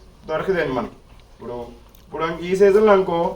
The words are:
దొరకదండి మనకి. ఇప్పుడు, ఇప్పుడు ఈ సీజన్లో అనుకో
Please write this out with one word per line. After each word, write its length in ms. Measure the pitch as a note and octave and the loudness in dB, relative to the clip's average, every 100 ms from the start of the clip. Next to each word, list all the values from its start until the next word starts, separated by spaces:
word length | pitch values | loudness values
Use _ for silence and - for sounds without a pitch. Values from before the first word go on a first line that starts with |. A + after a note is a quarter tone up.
| - - - | -20 -20 -8
దొరకదండి 460 | D#3 E3 F3+ D3+ B2+ | -6 -2 -2 -2 -4
మనకి. 220 | G#2+ - - - _ | -6 -12 -20 -20 _
ఇప్పుడు, 220 | - A2+ A#2+ A#2+ A#2+ - - | -20 -14 -12 -14 -18 -20 -20
ఇప్పుడు 220 | - D3 D#3+ E3+ F3 | -14 -6 -6 -6 -4
ఈ 20 | F#3 | 2
సీజన్లో 320 | G3+ G3 A3 F#3+ | 4 6 6 4
అనుకో 200 | F3+ E3+ F3+ | 2 -2 -2